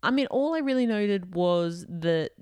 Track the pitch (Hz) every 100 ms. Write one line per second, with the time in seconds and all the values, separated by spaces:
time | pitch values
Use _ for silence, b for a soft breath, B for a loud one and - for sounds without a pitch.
0 | - 262 269 254 294 330 269 262 240 214
1 | 208 202 180 175 180 175 170 170 - 170
2 | 165 165 156 -